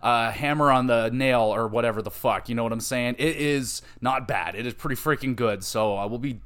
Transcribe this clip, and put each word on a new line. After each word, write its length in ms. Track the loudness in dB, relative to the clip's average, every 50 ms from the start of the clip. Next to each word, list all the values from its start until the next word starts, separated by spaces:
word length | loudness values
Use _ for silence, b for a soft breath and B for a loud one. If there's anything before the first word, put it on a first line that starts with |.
uh, 300 | 2 2 2 2 2 0
hammer 400 | -2 -2 -2 -2 2 4 4 6
on 160 | 6 6 6
the 220 | 4 4 4 4 2
nail 300 | 0 2 2 4 4 4
or 260 | 4 4 2 2 0
whatever 340 | 0 0 0 2 2 0 0
the 80 | -4 -6
fuck, 380 | -8 -2 0 0 0 0 0
you 80 | -4 -2
know 80 | -2 0
what 80 | -2
I'm 80 | -2 -4
saying? 360 | -4 -4 -2 -2 -2 -2 -2 0
It 160 | 0 -2 0
is 460 | 0 0 0 0 0 -2 -4 -8 -10 B B B B
not 260 | -2 0 0 0 -2
bad. 300 | -2 -2 -2 -2 -4 -4
It 100 | -4 -6
is 80 | -6 -8
pretty 220 | -6 -4 -4 -4
freaking 400 | -2 0 0 0 0 0 -4 -2
good. 300 | 0 0 0 0 -2 -4
So, 320 | -4 0 2 2 2 2
uh, 100 | 0 -2
we'll 100 | -4 -4
be 220 | -4 -6 -6 -8 -8 -12